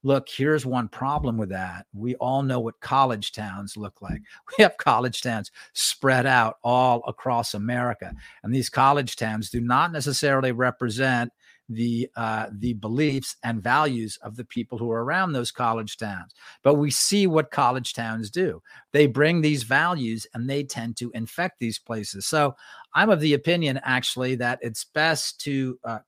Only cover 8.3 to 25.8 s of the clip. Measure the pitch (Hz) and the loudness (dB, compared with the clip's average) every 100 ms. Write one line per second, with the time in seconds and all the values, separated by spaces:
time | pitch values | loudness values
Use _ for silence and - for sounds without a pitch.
8.3 | - 104 131 120 - 135 143 123 - 113 | -12 -2 -2 0 4 4 4 0 -4 -4
9.3 | 110 107 123 120 127 170 165 139 131 147 | -4 -4 -4 0 2 2 0 -2 0 2
10.3 | 135 131 120 127 - 120 110 131 123 120 | 2 2 2 0 0 -4 0 2 2 -2
11.3 | _ _ _ - 110 120 117 117 - 113 | _ _ _ -12 -4 -2 0 -4 -4 -4
12.3 | 110 110 104 120 110 107 120 151 135 127 | -4 -6 -6 -4 -4 -4 0 0 0 -6
13.3 | - 117 113 107 135 151 123 107 - - | -8 -6 -4 0 2 2 -2 -6 -10 -14
14.3 | 110 117 - 117 117 117 113 123 175 185 | -14 -10 -8 -6 -6 -4 -2 -2 -2 0
15.3 | 139 117 - 120 113 107 - 107 92 85 | -2 -4 -2 -2 -2 -4 -8 -8 -8 -12
16.3 | _ - - 139 147 147 - - 202 190 | _ -20 0 4 4 2 0 2 4 4
17.3 | 156 147 - 127 127 123 - 117 113 107 | 4 0 2 2 2 -4 -6 -6 -6 -6
18.3 | 170 180 107 _ - _ 143 147 117 151 | -2 -2 -4 _ -20 _ 6 6 6 4
19.3 | 170 151 147 113 135 170 175 120 113 - | 4 2 0 2 2 2 0 -2 -4 -8
20.3 | - 123 139 139 - 117 113 120 117 113 | -8 -4 -4 -4 -6 -8 -6 -8 -8 -8
21.3 | - 175 _ 117 107 - 113 101 98 - | -4 -6 _ -6 -6 -8 -8 -8 -8 -2
22.3 | 160 147 - - - - 147 208 180 156 | 2 2 -2 -18 -20 -4 2 4 4 4
23.3 | 143 165 175 156 131 - 127 - - 127 | 2 2 2 2 -2 0 0 0 -2 -2
24.3 | 127 120 127 123 113 - 151 156 147 - | 0 0 -2 -6 -8 -6 0 2 2 -4
25.3 | - - 139 131 127 | -6 -4 -2 -4 -6